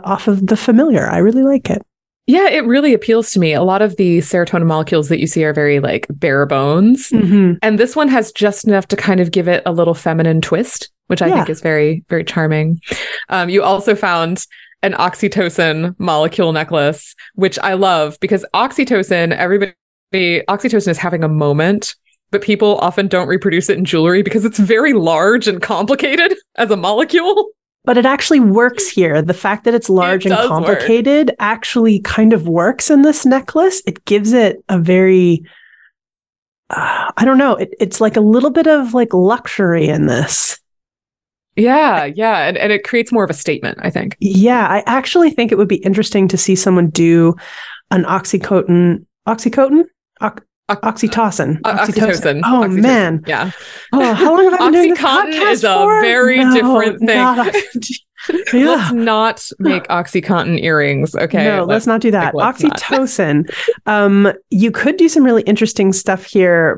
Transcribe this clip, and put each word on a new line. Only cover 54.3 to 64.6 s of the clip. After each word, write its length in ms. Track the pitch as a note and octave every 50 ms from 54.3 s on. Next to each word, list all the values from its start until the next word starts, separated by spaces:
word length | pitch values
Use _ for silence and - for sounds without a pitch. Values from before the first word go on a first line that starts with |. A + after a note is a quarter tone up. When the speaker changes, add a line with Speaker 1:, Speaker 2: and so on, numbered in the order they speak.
| E4
Speaker 1:
long 160 | F4+ F#4+ F#4
have 20 | F4+
I 120 | - -
been 80 | E4 D#4
doing 160 | F4 F4 E4
this 100 | F4 -
Speaker 2:
Oxycontin 340 | C4+ C#4 C4+ F#4+ G#4 D#4 D#4
Speaker 1:
podcast 180 | D#4 G4 G#4+
Speaker 2:
is 120 | - - -
a 100 | G#4+ F#4
Speaker 1:
for? 280 | F#4+ G4+ G#4 G#4+ G#4+
Speaker 2:
very 360 | G#4+ - A#3 B3+ B3 B3+ B3+ B3+
Speaker 1:
No, 160 | C4 B3+ B3+
Speaker 2:
different 460 | A#3+ A3+ B3+ C4 A3 A3 A3 - -
thing. 80 | A3+ A3+
Speaker 1:
not 320 | A3 A3+ B3+ B3+ B3 B3 A#3+ G4
oxy- 480 | G#4 G4+ G4 - - A#3+ - - B3+ - _ _ _ - - -
Speaker 2:
<laughs> 260 | D#4+ F4+ G#4 - -
Speaker 1:
Yeah. 220 | B3 C#4 D#4+ E4+
Speaker 2:
Let's 160 | C4+ G3 D#3+
not 580 | A#3+ A#3 A3+ A3+ A3 G#3+ A3 A3+ G#3+ - - - - -
make 280 | F#3+ E3 F#3+ F3+ - -
Oxycontin 720 | F3 F3 F3 - - F3+ E3 - F#3+ E3+ - E3+ E3+ -
earrings, 540 | - E3 D#3 D3+ C#3+ C#3+ C#3+ C3+ D3 E3 -
okay? 300 | - E3 D#3+ - G3 G3+
Speaker 1:
No, 140 | A3 G#3 F#3+
let's 100 | F3 F3
Speaker 2:
Let's, 180 | G#3 A3+ A3 A#3+
Speaker 1:
not 140 | A3+ A3+
do 100 | A#3 A3+
Speaker 2:
like, 100 | G#3 F#3+
Speaker 1:
that. 140 | E3 D3+ -
Speaker 2:
let's 260 | C#3+ G#3 A#3+ C4 -
not. 120 | - D4 - -
Speaker 1:
Oxytocin. 720 | - - C#4+ C4 C4+ C4 - - F#3 D3+ D3 D3 E3 - - - - - - - -
Um, 480 | G#3+ G#3+ G#3 G3+ G3+ G3 G3+ G3+ G3 - - _ -
you 220 | - F#3